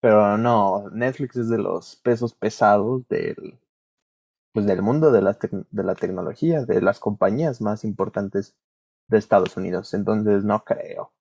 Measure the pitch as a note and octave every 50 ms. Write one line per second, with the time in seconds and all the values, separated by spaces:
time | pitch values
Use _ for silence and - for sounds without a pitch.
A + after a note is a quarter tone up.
0 | - A#2+ G#2+ G#2+ G#2 G2+ G#2 G#2+ A2+ A#2+ A#2+ A2 G2+ G2 F#2 G2+ G2+ G2 - G#2+
1 | A#2+ C3 B2+ - C#3+ A#2+ _ B2+ A#2 A2+ A2+ A2+ G2+ F#2+ F#2 F2+ - - - _
2 | _ B2 A#2+ A2+ B2 A#2 _ _ - A2 - - A#2 G#2+ G#2 G#2 G2+ A2 B2+ C3
3 | B2+ _ - - - - - - - - - B2+ _ _ _ _ _ _ _ _
4 | _ _ _ _ _ _ _ _ _ _ _ A2 G#2 G2+ F#2+ F2+ G2 G#2 B2+ D3+
5 | D#3+ D#3 B2+ G#2+ G2 G2 G#2 _ - - - G2 F2+ _ - G#2 F#2+ F#2 F#2 -
6 | - F2+ F#2 F#2 F2 D#2 - - - E3 E3+ D3+ B2+ A#2+ - G#2 G2 F#2+ G2 -
7 | - A2 G#2 - - F#2+ G#2 B2+ E3 D#3+ B2+ - A2+ G#2 G#2 G#2 - A2 G2 -
8 | F#2+ G2 - - G2+ G2 - G2 G2+ - _ _ _ _ _ _ _ _ _ _
9 | _ _ A2 G#2+ G#2 - - G2+ F#2 F#2 - - F#2+ F2+ F2+ F2+ F#2+ - - -
10 | G2+ G2+ G#2+ G#2+ G#2+ G#2+ G#2 G2 G2 G#2+ G#2 A2 - - - - - - - -
11 | G2 - _ _